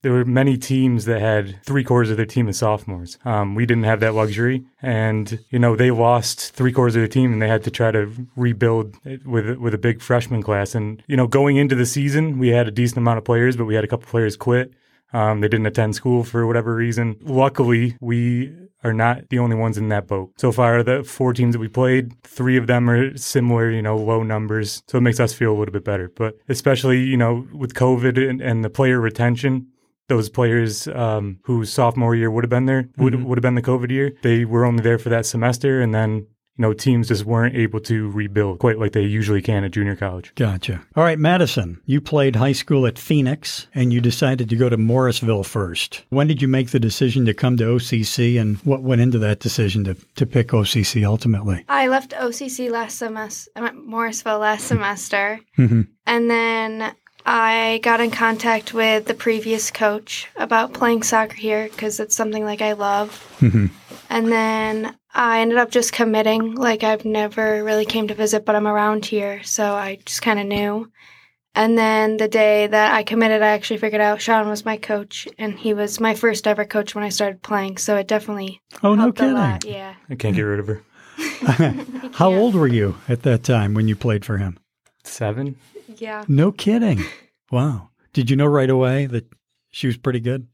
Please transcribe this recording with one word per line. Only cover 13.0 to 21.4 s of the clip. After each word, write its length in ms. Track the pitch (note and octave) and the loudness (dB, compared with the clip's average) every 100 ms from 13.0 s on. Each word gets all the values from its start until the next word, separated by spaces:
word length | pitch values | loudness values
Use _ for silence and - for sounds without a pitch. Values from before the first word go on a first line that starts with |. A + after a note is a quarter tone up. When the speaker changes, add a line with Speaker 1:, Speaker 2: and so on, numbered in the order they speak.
| A#2 A2+ | 0 0
Speaker 1:
of 40 | |
players, 320 | A2 A#2 B2 B2 | 0 2 2 0
but 80 | |
we 120 | A2+ A2 | -2 -2
had 100 | G#2+ | -2
a 20 | |
couple 220 | A#2+ - | -4 -4
players 260 | A#2 A2 G2+ | -2 0 -2
quit. 380 | - B2 B2+ _ _ _ _ | 0 0 0 _ _ _ _
Um, 260 | A#2+ G#2+ G#2+ | -2 0 2
they 80 | G#2 | 2
didn't 200 | A2 G#2+ | 2 0
attend 280 | G#2+ A2 G#2+ | 0 -2 -2
school 300 | B2+ B2 A#2+ | 0 0 0
for 200 | A#2+ A#2 | -2 0
whatever 280 | A#2 A2 A#2 | 0 0 -2
reason. 400 | A#2 A#2 A#2 G#2+ | -2 -2 -2 -4
Luckily, 720 | D#3 C3 C3+ C3 A#2+ A#2+ A#2+ A#2 | -2 2 2 2 2 2 0 -4
we 520 | A#2+ A#2+ A#2+ A#2+ C3 E3 F3+ _ | -4 -2 0 0 -4 -10 -20 _
are 100 | A#2+ | -4
not 360 | A2 A#2 B2 - | 0 0 -2 -4
the 100 | B2+ | 0
only 160 | A#2+ A2+ | 0 0
ones 220 | A2+ G#2 | -2 -2
in 100 | G#2+ | -2
that 200 | G#2 F#2+ | -2 -2
boat. 260 | G2 F#2+ _ | -6 -6 _
So 160 | B2+ | 0
far, 320 | A#2 A#2+ A#2 | 2 2 4
the 220 | A#2+ C3 B2 | 2 -2 -4
four 260 | - B2+ | -2 -2
teams 220 | B2 | 2